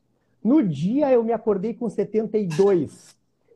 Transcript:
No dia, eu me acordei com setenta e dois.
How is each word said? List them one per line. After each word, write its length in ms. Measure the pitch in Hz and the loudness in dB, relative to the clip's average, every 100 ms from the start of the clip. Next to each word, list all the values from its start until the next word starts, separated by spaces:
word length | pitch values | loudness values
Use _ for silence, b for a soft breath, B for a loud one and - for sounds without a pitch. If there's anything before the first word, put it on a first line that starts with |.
| _ _ _ _ | _ _ _ _
No 200 | 208 302 | 0 2
dia, 500 | 214 139 175 262 285 | 2 -2 -2 0 2
eu 100 | 247 | 2
me 100 | 226 | 2
acordei 420 | 226 220 196 208 | -2 -2 -2 -4
com 160 | 226 233 | -6 -6
setenta 480 | 196 196 214 220 214 | -4 -2 -2 -2 -2
e 80 | 196 | -2
dois. 680 | 156 196 185 131 - - _ _ _ _ | 2 2 2 -2 -8 -20 _ _ _ _